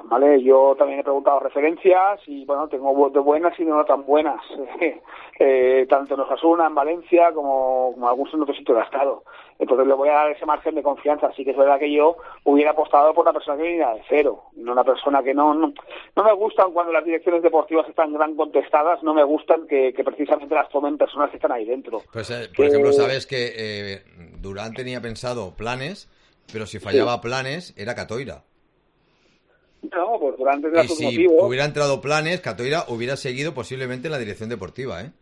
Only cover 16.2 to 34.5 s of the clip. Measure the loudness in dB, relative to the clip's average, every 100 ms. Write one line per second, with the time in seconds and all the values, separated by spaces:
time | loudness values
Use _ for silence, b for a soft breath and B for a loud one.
16.2 | 2 2 0 2 2 0 -2 -2 -2 -2
17.2 | 0 2 4 2 2 0 0 -2 -2 0
18.2 | -2 -2 -2 -2 2 0 2 0 0 2
19.2 | 2 2 0 0 0 0 0 -2 -6 -6
20.2 | -2 -2 0 -2 -2 -2 -4 -2 -2 -2
21.2 | -4 -4 -4 -4 -6 -8 -8 -12 -12 -12
22.2 | -10 -10 -6 0 2 4 4 4 2 -2
23.2 | -4 -6 -4 -6 -8 -8 -10 -12 -16 -20
24.2 | -20 -16 -12 -12 -12 -10 -10 -10 -10 -10
25.2 | -8 -8 -10 -10 -8 -8 -10 -12 -20 _
26.2 | _ _ -16 -12 -12 -12 -2 0 0 -2
27.2 | -6 -6 -6 -10 -12 -12 -10 -10 -10 -10
28.2 | -10 -16 _ _ _ _ _ _ _ _
29.2 | _ _ _ _ _ _ -10 -6 -4 -2
30.2 | -4 -2 -2 -2 0 0 0 -2 -2 2
31.2 | 4 6 4 0 -2 -2 -2 -2 -2 -2
32.2 | -2 -4 -6 -6 -4 -4 -4 -6 -6 -6
33.2 | -8 -6 -8 -8 -10 -10 -10 -8 -8 -8
34.2 | -8 -10 -10